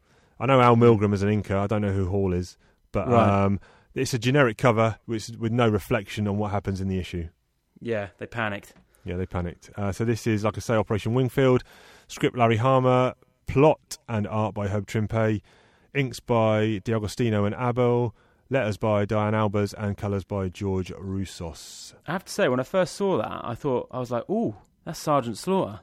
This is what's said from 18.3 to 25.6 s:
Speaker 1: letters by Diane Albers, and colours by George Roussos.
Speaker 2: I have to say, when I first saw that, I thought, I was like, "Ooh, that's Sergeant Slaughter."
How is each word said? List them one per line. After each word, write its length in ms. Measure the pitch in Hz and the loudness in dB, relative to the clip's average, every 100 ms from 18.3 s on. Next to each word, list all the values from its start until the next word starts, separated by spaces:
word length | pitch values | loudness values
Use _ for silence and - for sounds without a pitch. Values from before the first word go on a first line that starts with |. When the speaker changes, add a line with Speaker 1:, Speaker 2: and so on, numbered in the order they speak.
| _ - | _ -4
Speaker 1:
letters 280 | 135 107 95 | -2 -2 -2
by 280 | 113 104 | 0 2
Diane 280 | 101 110 107 | 2 0 0
Albers, 420 | 110 107 104 104 - | 0 0 0 -2 -2
and 180 | 104 98 | -6 -4
colours 280 | 104 101 | -4 -4
by 240 | 90 101 95 | -4 -4 -4
George 440 | - 98 95 87 | -4 -2 -2 -4
Roussos. 1000 | - 98 95 92 - 85 - - - - - - | -8 -8 -6 -6 -8 -12 -12 -18 -18 -20 -16 -10
Speaker 2:
I 60 | |
have 120 | 180 | -8
to 80 | - | -6
say, 160 | - 170 | 0 0
when 100 | 127 | 0
I 40 | |
first 300 | - 190 180 | 0 0 -2
saw 220 | - 202 139 | -2 -2 0
that, 220 | 104 90 | -2 -6
I 100 | - | -8
thought, 340 | 117 147 123 - | -6 -4 -4 -4
I 60 | 127 | -8
was 100 | 120 | -6
like, 180 | 120 - | -6 -4
"Ooh, 280 | 208 196 107 _ _ | -2 -4 -6 _ _
that's 140 | - 160 | -14 -6
Sergeant 400 | 160 143 117 98 | 0 0 0 -4
Slaughter." 420 | - 190 | -2 0